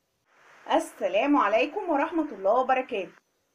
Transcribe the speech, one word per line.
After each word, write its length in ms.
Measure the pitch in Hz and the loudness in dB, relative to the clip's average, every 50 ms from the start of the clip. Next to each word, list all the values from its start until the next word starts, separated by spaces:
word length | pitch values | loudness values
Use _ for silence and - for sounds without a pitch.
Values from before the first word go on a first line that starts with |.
| _ _ _ _ _ _ _ _ _ - - - - - | _ _ _ _ _ _ _ _ _ -20 -20 -14 -4 0
السلام 640 | 240 320 - - - - 226 180 180 208 262 285 294 | 0 0 0 -2 -8 -6 -4 0 0 2 2 4 4
عليكم 520 | 262 214 196 214 240 294 302 - 415 392 349 | 4 4 2 2 2 0 0 -4 -6 -4 -2
ورحمة 440 | 294 277 311 330 359 320 294 - | 0 0 0 -2 -2 -4 -4 -4
الله 280 | 226 190 190 190 226 254 | -6 -4 0 0 2 2
وبركاته. 520 | 254 233 262 262 254 - 240 196 175 170 - _ _ _ _ _ _ _ | 2 2 0 0 -2 -4 -6 -8 -8 -8 -14 _ _ _ _ _ _ _